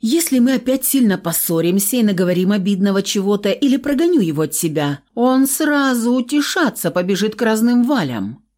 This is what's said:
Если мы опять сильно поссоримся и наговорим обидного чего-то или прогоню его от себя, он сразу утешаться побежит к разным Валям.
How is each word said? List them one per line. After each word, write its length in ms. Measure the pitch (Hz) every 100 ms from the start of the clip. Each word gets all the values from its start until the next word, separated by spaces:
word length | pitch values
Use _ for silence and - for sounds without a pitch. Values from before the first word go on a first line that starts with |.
| 226
Если 340 | 311 330 254
мы 160 | 240 262
опять 280 | 247 269
сильно 340 | - 277 233 185
поссоримся 760 | 170 165 - 165 165 190 196 254
и 80 |
наговорим 480 | 214 180 180 180 185
обидного 500 | 208 185 202 202 196
чего-то 500 | 196 208 196 202 208
или 260 | 190 277 262
прогоню 420 | 285 277 339 349
его 220 | 180 147
от 120 | 151
себя, 460 | - 170 151 143 139 _ -
он 320 | 247 262 269
сразу 640 | - 302 294 277 247 226
утешаться 800 | 247 247 294 285 - 302 - -
побежит 440 | - 180 190 214 214
к 60 |
разным 440 | 233 220 226 240 240
Валям. 580 | 285 143 117 98 127 _